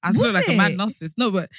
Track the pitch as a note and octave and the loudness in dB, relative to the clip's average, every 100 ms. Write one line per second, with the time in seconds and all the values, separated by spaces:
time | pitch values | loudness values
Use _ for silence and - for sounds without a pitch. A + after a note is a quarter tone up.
0 | F3 A3 A#3 - A#4+ A#3 G3+ F#3 G#3 - | 0 2 2 2 2 2 2 0 -4 -6
1 | D#3+ - B3 F#3+ - | -8 -2 -2 -2 -6